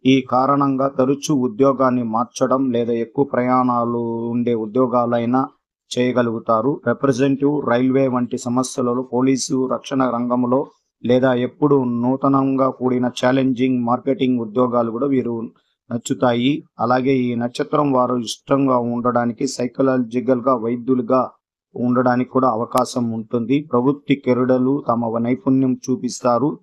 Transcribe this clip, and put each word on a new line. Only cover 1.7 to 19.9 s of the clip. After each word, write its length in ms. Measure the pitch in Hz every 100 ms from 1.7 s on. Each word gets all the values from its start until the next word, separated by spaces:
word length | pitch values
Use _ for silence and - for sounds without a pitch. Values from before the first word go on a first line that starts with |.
| 127 131 123
మార్చడం 680 | 117 110 120 - 127 131 135
లేదా 220 | 120 117
ఎక్కువ 320 | 117 113 -
ప్రయాణాలు 1040 | 139 123 123 127 127 120 117 120 117 117 117
ఉండే 240 | 120 120
ఉద్యోగాలైనా 920 | 117 110 117 127 123 120 120 117 131 139 _ _ _ _ 123
చేయగలుగుతారు. 840 | 123 117 120 113 - 113 123 156 -
రిప్రజెంటేటివ్, 800 | 120 135 123 139 135 143 147 123
రైల్వే 380 | 120 131 131 135
వంటి 300 | 123 120 127
సమస్యలలో, 640 | 123 123 127 - 123 123
పోలీసు, 640 | 127 120 131 131 - 131 127
రక్షణ 300 | 117 - 135
రంగంలో 680 | 127 117 120 123 123 131 156 _ _ _
లేదా 300 | 113 123 131
ఎప్పుడు 500 | 123 127 - 147 143
నూతనంగా 880 | 123 120 123 135 139 139 135 135 131
కూడిన 360 | - 123 127 123
ఛాలెంజింగ్ 760 | - 127 135 135 120 131 123
మార్కెటింగ్ 560 | 117 123 - 127 127 127
ఉద్యోగాలు 500 | 113 113 123 120 117
కూడా 160 | 113 143
వీరు 440 | 135 117 117 120 _ _ _ _
నచ్చుతాయి. 720 | 120 - 131 127 120 127 156 - -
అలాగే 360 | 117 127 131 131
ఈ 180 | 123
నక్షత్రం 580 | 117 120 - 147 151 147
వారు 240 | 127 123 123
ఇష్టంగా 600 | 110 - - 139 139 127
ఉండడానికి, 680 | 120 120 120 120 120 113 131
సైకలాజికల్‌గా 1080 | - 123 - 135